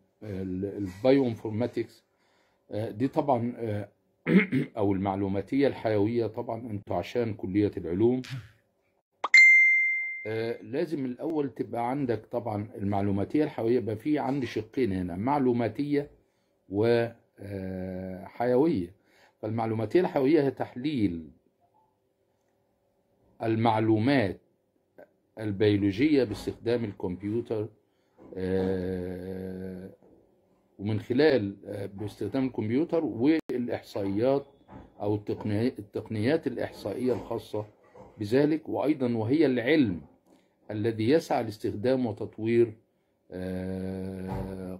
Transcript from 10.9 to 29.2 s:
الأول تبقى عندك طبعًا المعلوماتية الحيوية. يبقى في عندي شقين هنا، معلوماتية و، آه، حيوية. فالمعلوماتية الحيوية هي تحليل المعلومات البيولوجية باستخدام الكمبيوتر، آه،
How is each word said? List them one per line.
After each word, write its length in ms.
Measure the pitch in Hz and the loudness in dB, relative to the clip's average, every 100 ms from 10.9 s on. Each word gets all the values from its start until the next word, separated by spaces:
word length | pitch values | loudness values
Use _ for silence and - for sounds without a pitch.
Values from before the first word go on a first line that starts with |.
| 156 131 | -2 -4
الأول 440 | 123 139 156 139 | -4 -4 -2 -2
تبقى 400 | - 117 117 120 | -4 -6 -2 -2
عندك 360 | 139 127 110 - | -2 -2 -2 -4
طبعًا 420 | 120 113 104 107 - | -6 -4 -4 -6 -4
المعلوماتية 680 | 101 101 101 101 95 151 | -2 0 2 0 0 0
الحيوية. 320 | 151 - 113 120 | 0 0 2 2
يبقى 180 | 104 107 | 2 -4
في 240 | 151 147 | -2 0
عندي 260 | 123 143 120 | 0 -2 -2
شقين 460 | 110 107 - 117 | -6 -6 -2 0
هنا، 220 | 92 90 87 | 0 -2 -2
معلوماتية 960 | 117 147 127 120 113 110 143 143 143 - _ _ _ _ _ | -2 2 2 2 0 -2 0 0 -2 -12 _ _ _ _ _
و، 380 | 98 117 117 117 - _ - | 2 4 4 2 -4 _ -16
آه، 840 | 101 98 95 92 92 92 92 92 95 | -10 -8 -6 -6 -6 -8 -8 -10 -14
حيوية. 680 | - 123 123 160 123 87 - _ _ _ _ | -4 2 4 4 2 -4 -10 _ _ _ _
فالمعلوماتية 580 | 110 110 113 110 110 175 | -6 -4 -2 -2 0 2
الحيوية 400 | 185 147 135 160 | 2 2 4 4
هي 100 | 139 | 2
تحليل 800 | 131 - - 160 143 98 85 76 71 _ _ _ _ _ _ _ _ _ _ _ _ _ _ _ _ _ _ _ _ | -2 -8 -6 -4 0 0 -2 -10 -20 _ _ _ _ _ _ _ _ _ _ _ _ _ _ _ _ _ _ _ _
المعلومات 960 | 117 113 113 110 110 110 117 143 98 87 _ _ _ _ _ - - _ _ - | -2 2 4 4 4 4 4 4 2 -2 _ _ _ _ _ -20 -20 _ _ -8
البيولوجية 840 | 110 98 107 104 101 95 151 143 | -6 2 4 6 4 2 4 4
باستخدام 600 | 117 101 - - 110 120 113 | 2 -2 -6 -4 -2 0 -2
الكمبيوتر، 840 | 95 95 90 104 113 113 110 107 - _ _ _ _ - 92 | -6 -6 -4 -4 -4 -2 -4 -4 -10 _ _ _ _ -14 -6
آه، 1500 | 92 95 95 95 92 92 90 92 | -2 0 2 0 -2 -4 -6 -8